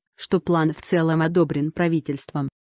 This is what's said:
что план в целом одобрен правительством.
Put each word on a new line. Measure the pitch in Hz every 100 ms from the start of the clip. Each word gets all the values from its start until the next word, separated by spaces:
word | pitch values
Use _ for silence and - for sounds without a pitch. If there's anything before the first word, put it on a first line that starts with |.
| _ -
что | - 180
план | - 165 160
в | 156
целом | - 175 160 160
одобрен | 160 175 156 143 151
правительством. | - 175 160 - 139 - 151 139 _ _